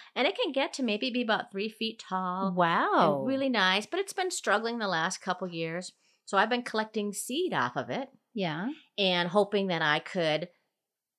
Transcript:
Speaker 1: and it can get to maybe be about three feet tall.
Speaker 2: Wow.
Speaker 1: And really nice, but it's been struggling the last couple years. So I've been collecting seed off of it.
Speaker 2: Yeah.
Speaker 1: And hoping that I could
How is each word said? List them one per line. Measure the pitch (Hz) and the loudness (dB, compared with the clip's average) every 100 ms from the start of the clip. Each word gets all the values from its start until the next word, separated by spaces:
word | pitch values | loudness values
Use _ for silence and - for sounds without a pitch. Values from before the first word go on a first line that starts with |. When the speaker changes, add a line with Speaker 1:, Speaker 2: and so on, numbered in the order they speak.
| - - | -8 -2
Speaker 1:
and | 277 | 0
it | 392 | 0
can | 427 | -2
get | 262 320 | 0 -2
to | - | -2
maybe | 247 208 262 | -2 0 -2
be | 240 | -2
about | 226 208 - | 0 0 -2
three | 196 220 | -6 -6
feet | 220 220 220 - | -4 -6 -6 -6
tall. | 185 185 180 190 | -4 -2 -2 0
Speaker 2:
Wow. | 180 170 185 339 359 170 143 | 2 4 4 2 4 4 4
Speaker 1:
And | 175 | 0
really | 269 269 | 0 0
nice, | 226 185 190 - | 2 4 2 0
but | 349 | -4
it's | 392 | -4
been | - 370 | -4 -4
struggling | - - 202 226 233 | -2 0 0 0 -2
the | 202 | 0
last | 165 165 - | 0 0 -2
couple | - 180 190 | -4 -4 -4
years. | 165 160 170 180 - _ _ - | -4 -4 -4 -8 -14 _ _ 0
So | 196 | 2
I've | 220 | 4
been | 240 | 2
collecting | 240 220 214 220 208 | -2 -4 -2 -2 -4
seed | 196 - 269 359 | -4 -4 -2 0
off | 156 123 143 | 0 0 0
of | 117 | -4
it. | 160 269 _ _ | -4 -6 _ _
Speaker 2:
Yeah. | 226 180 151 220 320 - - | -4 -2 -2 -4 -6 -10 -2
Speaker 1:
And | 196 180 175 | 2 2 2
hoping | 202 202 208 196 | 4 4 2 0
that | 165 | 2
I | 156 151 | 2 2
could | - 190 160 151 175 _ _ _ _ _ _ | 0 -2 0 0 -2 _ _ _ _ _ _